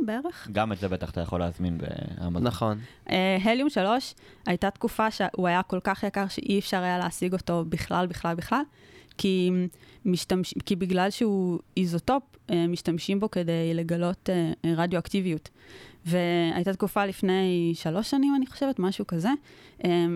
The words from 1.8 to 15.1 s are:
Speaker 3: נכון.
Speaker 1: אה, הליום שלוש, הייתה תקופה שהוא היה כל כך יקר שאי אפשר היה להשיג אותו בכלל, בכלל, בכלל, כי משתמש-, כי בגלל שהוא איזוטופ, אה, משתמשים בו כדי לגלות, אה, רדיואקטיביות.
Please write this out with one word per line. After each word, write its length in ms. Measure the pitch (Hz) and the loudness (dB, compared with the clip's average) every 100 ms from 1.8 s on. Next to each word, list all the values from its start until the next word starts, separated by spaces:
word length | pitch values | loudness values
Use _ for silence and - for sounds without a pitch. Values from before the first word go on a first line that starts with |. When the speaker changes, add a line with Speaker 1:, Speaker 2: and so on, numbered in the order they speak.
| - 82 - 85 87 87 123 | -4 -6 -8 -6 -4 0 0
Speaker 3:
נכון. 320 | 110 113 107 123 - - | 0 0 -2 -6 -14 -2
Speaker 1:
אה, 280 | - 190 190 | 0 2 2
הליום 280 | 196 233 285 | 2 2 2
שלוש, 440 | 262 185 240 - - - - - | 2 2 0 -2 -12 -20 -10 -4
הייתה 240 | 175 196 | 0 0
תקופה 400 | - 226 - 220 | -2 -2 0 0
שהוא 380 | - 190 - 180 | 0 -2 0 2
היה 140 | 175 | 2
כל 160 | 185 185 | 0 -2
כך 180 | 196 190 | -2 -2
יקר 260 | 202 196 196 | -2 -2 -4
שאי 300 | - - 202 | -4 0 0
אפשר 240 | 196 190 | 0 0
היה 160 | 180 180 | 0 0
להשיג 340 | 175 - 180 | -2 -2 -2
אותו 320 | 180 - 170 165 | -2 0 -2 0
בכלל, 380 | 165 - 175 180 | -4 -2 0 0
בכלל, 280 | 175 170 | -2 -4
בכלל, 280 | 170 175 233 294 - - - - - | -4 0 -2 -2 -8 -20 -20 -18 -2
כי 320 | 196 185 180 180 180 - - - - | 2 2 2 2 0 -4 -20 -6 0
משתמש-, 480 | 180 - 185 175 - - | 0 0 -2 -2 -6 -2
כי 100 | 190 | -2
בגלל 340 | 185 180 190 | 0 2 0
שהוא 480 | 208 226 196 185 170 - - | 0 0 2 0 -2 -4 0
איזוטופ, 460 | 180 170 - 269 - - - | 0 0 2 0 0 -12 -2
אה, 160 | 170 170 | 0 2
משתמשים 540 | 175 - 170 - 196 | 0 -2 -2 0 0
בו 100 | 214 | 0
כדי 440 | - 175 165 165 | 0 0 0 0
לגלות, 560 | 165 165 170 175 185 - | 0 0 0 0 -2 0
אה, 220 | 180 165 - 165 165 | 0 0 0 0 2
רדיואקטיביות. 720 | 175 175 170 | 2 0 0